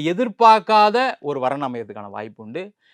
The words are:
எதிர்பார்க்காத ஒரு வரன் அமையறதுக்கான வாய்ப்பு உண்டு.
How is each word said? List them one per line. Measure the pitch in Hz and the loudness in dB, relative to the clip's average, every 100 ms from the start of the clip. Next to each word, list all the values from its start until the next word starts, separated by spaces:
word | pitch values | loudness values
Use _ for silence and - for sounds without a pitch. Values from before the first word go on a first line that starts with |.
எதிர்பார்க்காத | 151 180 240 196 233 220 180 214 208 226 254 196 | -4 -2 -4 4 6 6 4 2 4 2 -2 -4
ஒரு | 147 139 | -6 -4
வரன் | 127 139 139 | -2 -4 -6
அமையறதுக்கான | 123 107 107 101 | -8 -12 -14 -14
வாய்ப்பு | 101 110 107 | -12 -14 -14
உண்டு. | 107 135 190 _ _ | -14 -14 -14 _ _